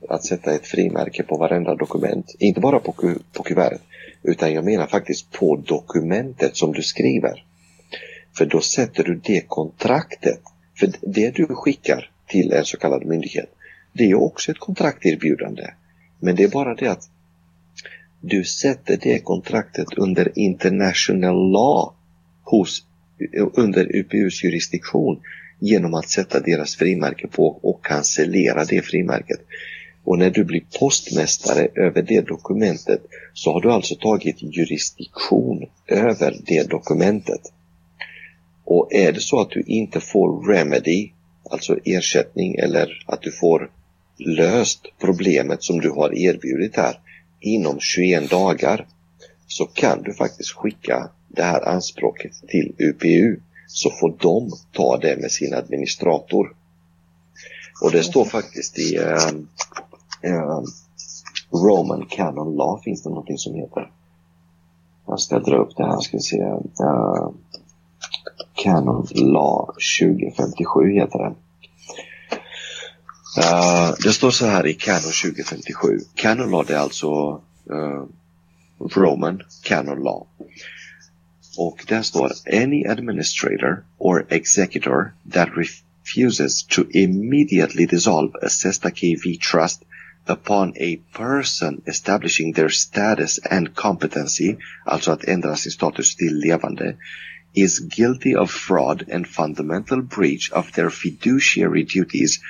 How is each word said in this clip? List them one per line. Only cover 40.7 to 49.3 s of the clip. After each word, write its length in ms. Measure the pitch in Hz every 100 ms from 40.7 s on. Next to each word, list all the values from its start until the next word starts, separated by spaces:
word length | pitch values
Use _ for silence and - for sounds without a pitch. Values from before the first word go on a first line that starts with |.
| 69 78 87 104 - _ _ -
alltså 260 | - - -
ersättning, 680 | - 92 - - - - 90
eller 340 | - - 82 78 - -
att 160 | -
du 80 | 80
får 380 | - 85 80 69 - _ _ _ -
löst 640 | 80 80 170 233 220 - - -
problemet 640 | 90 90 - 73 67 78
som 180 | - 87
du 100 | 78
har 280 | 73 76 -
erbjudit 580 | 90 80 65 67 101 -
här 240 | 73 - - - _ _
inom 400 | - 110 78 71
tjugoen 460 | - - 90 87 73
dagar, 600 | 90 95 78 67 110 - _ _ _ -